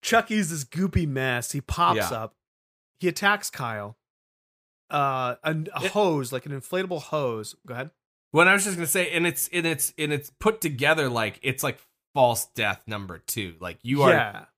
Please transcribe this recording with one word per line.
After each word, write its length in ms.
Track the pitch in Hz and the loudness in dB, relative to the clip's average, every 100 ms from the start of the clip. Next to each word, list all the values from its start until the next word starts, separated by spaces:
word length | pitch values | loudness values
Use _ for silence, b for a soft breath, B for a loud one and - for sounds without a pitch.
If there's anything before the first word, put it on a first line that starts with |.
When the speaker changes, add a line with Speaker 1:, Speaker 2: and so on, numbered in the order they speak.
Speaker 1:
Chucky's 480 | - 233 220 214 175 | 4 2 4 0 0
this 140 | 160 | -4
goopy 420 | 131 156 190 175 160 | -6 -2 0 2 0
mess. 460 | 135 131 123 123 | 0 0 -2 -2
He 80 | 143 | -8
pops 360 | - - 175 110 92 | -4 0 2 2 0
Speaker 2:
Yeah. 0 | 117 | -2
Speaker 1:
up. 120 | 110 _ _ _ _ _ _ _ | -8 _ _ _ _ _ _ _
He 80 | 180 | -2
attacks 420 | 160 202 202 - | 2 2 2 -2
Kyle. 460 | - 123 107 104 - _ _ _ _ _ _ _ _ _ | -6 -6 -6 -8 -14 _ _ _ _ _ _ _ _ _
Uh, 440 | 147 139 131 127 120 | 0 0 0 -2 -2
a, 80 | 156 | -2
a 340 | 160 156 - | -2 -4 -4
Speaker 2:
It 60 | 185 | -2
Speaker 1:
hose, 400 | 202 202 151 123 | 2 2 2 -2
like, 140 | 131 151 | -6 -8
an 60 | 139 | -12
inflatable 440 | - 180 190 170 | -4 -4 -2 -6
hose. 520 | - 156 135 113 107 - - | -4 -2 -2 -4 -10 -14 -14
Go 80 | |
ahead. 160 | 120 139 _ _ _ _ | -10 -10 _ _ _ _
Speaker 2:
Well, 160 | 151 180 | 4 6
I 40 | |
was 100 | 196 | 6
just 120 | 196 175 | 2 -2
gonna 100 | 165 | -2
say, 240 | 190 175 | 0 0
and 160 | 170 170 | 2 0
it's, 220 | 170 - | 0 -4
and 140 | 175 165 | -2 0
it's, 260 | 156 - - | 0 -4 -2
and 140 | 151 | -2
it's 180 | 147 143 _ | -2 -6 _
put 200 | 214 214 | 0 0
together 480 | 170 131 143 156 135 | -4 0 2 2 2
like, 300 | 120 107 - | 0 -2 -2
it's, 200 | 139 135 | -6 -2
like, 160 | 143 - _ _ _ | -4 -6 _ _ _
false 320 | 143 123 117 - | 4 4 4 -4
death 280 | - 107 95 - | -2 -2 -2 -6
number 320 | 107 95 82 | -10 -8 -14
two. 380 | - - 95 82 | -8 -6 -6 -8
Like, 180 | 90 85 | -10 -10
you 200 | 120 139 | -2 4
are 80 | 139 | 6
Speaker 1:
Yeah. 320 | 165 113 101 - | 6 2 -6 -18